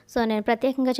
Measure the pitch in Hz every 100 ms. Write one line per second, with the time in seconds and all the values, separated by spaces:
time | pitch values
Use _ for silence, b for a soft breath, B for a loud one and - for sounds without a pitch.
0 | - 247 226 214 208 226 254 262 254 247